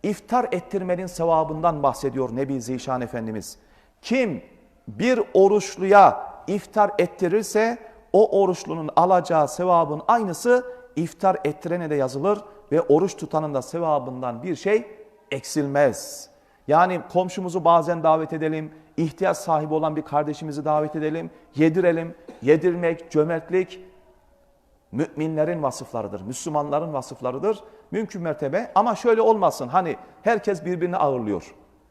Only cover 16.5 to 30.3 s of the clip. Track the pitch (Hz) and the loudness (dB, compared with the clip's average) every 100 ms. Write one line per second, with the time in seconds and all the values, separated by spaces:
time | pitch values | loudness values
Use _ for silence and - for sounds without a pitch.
16.5 | _ - 151 185 180 - 175 185 202 180 | _ 0 4 4 0 -2 -2 -2 -4 -6
17.5 | 180 165 170 156 165 160 160 156 160 156 | 0 4 4 4 0 2 2 0 -4 -4
18.5 | 156 156 - _ - 160 - 185 170 - | -4 -8 -16 _ -4 -4 0 -2 -2 -2
19.5 | 156 151 156 156 156 151 143 151 143 156 | -2 0 -2 -2 -4 -2 -2 -2 -6 -8
20.5 | 143 151 151 151 156 151 160 165 - _ | -6 -2 0 -2 -4 -4 -4 -8 -16 _
21.5 | 139 160 165 180 165 165 - - - 123 | 2 2 4 2 2 -4 -12 -20 -6 4
22.5 | 160 180 175 170 165 - 156 151 165 160 | 4 4 0 -2 -4 -2 0 0 -2 -2
23.5 | 180 185 - - _ _ _ _ _ _ | -2 -2 -10 -20 _ _ _ _ _ _
24.5 | _ _ _ _ 110 160 151 156 156 151 | _ _ _ _ -6 -6 -4 -6 -2 -2
25.5 | 170 139 - 127 117 104 98 95 127 170 | -2 -4 -6 -10 -8 -8 -10 -10 -10 -4
26.5 | 151 147 143 165 143 - 131 127 131 190 | -4 -2 -4 -4 -8 -10 -8 -6 -4 -4
27.5 | 208 - - _ 190 220 190 170 147 139 | -4 -10 -20 _ -6 -6 -6 -6 -4 -4
28.5 | 170 240 190 233 214 240 226 220 220 175 | -4 0 0 0 0 2 4 4 4 2
29.5 | - 123 170 175 123 - - 214 | 0 -2 0 0 -8 -12 -4 -2